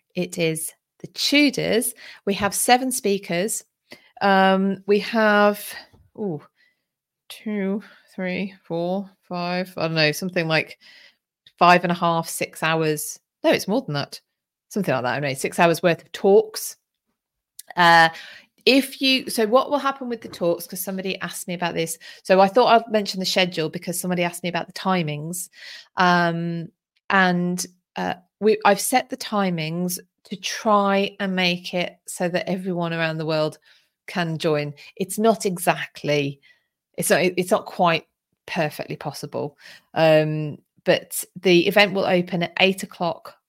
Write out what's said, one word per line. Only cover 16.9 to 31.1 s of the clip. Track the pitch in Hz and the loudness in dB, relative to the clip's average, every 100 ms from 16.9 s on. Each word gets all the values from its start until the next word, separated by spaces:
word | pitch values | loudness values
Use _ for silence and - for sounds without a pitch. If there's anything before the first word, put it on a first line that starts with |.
| _ _ _ _ _ _ - - - | _ _ _ _ _ _ -20 -6 2
Uh, | 170 170 165 - - - _ _ - | 6 8 6 2 -18 -20 _ _ 2
if | 269 262 - | 2 2 -2
you, | 262 262 - | 0 0 -2
so | 240 214 | -2 2
what | 247 - | 2 2
will | 285 | -2
happen | 269 269 247 | -4 -6 -8
with | 233 | -10
the | - | -12
talks? | - 170 170 - | -4 -2 -2 -6
'Cause | 185 | -10
somebody | - 190 190 - | -8 -8 -6 -6
asked | 175 - - | -8 -10 -8
me | |
about | 175 170 165 | -6 -4 -4
this. | 165 - - - | -6 -8 -16 -8
So | - 185 | 2 4
I | 196 | 6
thought | 247 240 | 6 6
I'd | 226 226 | 4 4
mention | 214 196 185 | -2 -2 -4
the | 180 | -2
schedule | 196 180 175 156 | 0 0 -2 -6
because | 175 180 170 | -6 -8 -6
somebody | 180 180 | -4 -2
asked | 175 170 | -2 -4
me | 180 | -6
about | 170 - | -6 -6
the | |
timings. | - 190 185 151 147 160 180 - - - - - - | -6 -2 0 -2 -6 -8 -10 -12 -16 -20 -20 -8 0
Um, | 180 175 170 170 170 170 160 _ _ _ - | 4 4 2 0 -4 -6 -8 _ _ _ 0
and, | 196 185 175 175 180 - _ _ - | 2 4 2 0 -4 -8 _ _ -8
uh, | 185 180 _ - | -6 -6 _ -2
we, | 214 208 208 | 0 4 2
I've | 196 | 2
set | - 262 254 | 2 -2 -2
the | 262 | -10
timings | - 208 190 170 156 170 180 180 - _ | -4 -2 -2 -2 -4 -4 -4 -6 -12 _
to | - 190 | -14 -10
try | - - 226 208 196 196 196 | -8 -4 2 2 4 2 0